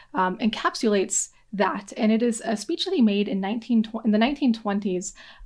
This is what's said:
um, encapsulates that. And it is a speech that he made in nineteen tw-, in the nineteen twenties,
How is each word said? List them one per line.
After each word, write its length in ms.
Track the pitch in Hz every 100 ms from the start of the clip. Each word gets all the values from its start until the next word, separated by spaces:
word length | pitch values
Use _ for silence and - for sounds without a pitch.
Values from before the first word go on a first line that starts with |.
| -
um, 240 | 190 185 185
encapsulates 920 | 220 - 349 - 226 202 185 - - _ _
that. 400 | 196 190 196 202 -
And 140 | 214
it 120 | 220
is 180 | 240 226 -
a 100 | 233
speech 300 | - 339 -
that 80 |
he 80 | 370
made 260 | 220 202 208
in 140 | 196
nineteen 420 | 190 233 - 226
tw-, 220 | 220 220 226
in 60 |
the 60 | 214
nineteen 360 | 233 285 269
twenties, 600 | 226 208 202 202 180 190 - - -